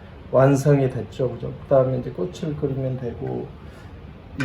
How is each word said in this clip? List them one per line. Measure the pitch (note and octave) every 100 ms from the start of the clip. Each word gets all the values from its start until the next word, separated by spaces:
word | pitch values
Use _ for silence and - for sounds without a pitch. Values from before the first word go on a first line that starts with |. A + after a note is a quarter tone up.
| - - -
완성이 | B2 C3+ C#3 C#3+ C#3+ C3
됐죠. | A#2+ G2+ - B2+
그죠? | A#2 C3 -
그다음에 | - C#3 C3 B2+
이제 | B2
꽃을 | B2 F3+ - D#3+ D3
그리면 | C#3+ C3 C3 B2+
되고, | A#2+ - - B2 - - - - - - - - - -